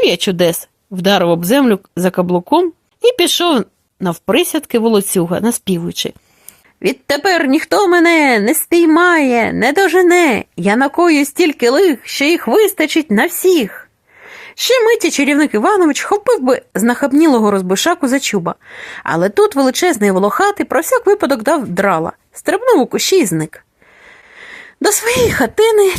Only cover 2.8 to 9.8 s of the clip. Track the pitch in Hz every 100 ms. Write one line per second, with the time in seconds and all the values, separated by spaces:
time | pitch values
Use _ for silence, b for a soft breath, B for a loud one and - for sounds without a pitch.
2.8 | _ _ 466 508 349 - 349 269 - _
3.8 | _ _ 185 165 - 240 349 311 - 233
4.8 | 226 214 190 190 170 175 180 - - 175
5.8 | 170 - - - b b b b b b
6.8 | 190 254 - 285 392 339 294 262 - 349
7.8 | 392 349 339 330 285 226 208 311 - 349
8.8 | 330 311 349 330 269 240 214 170 226 320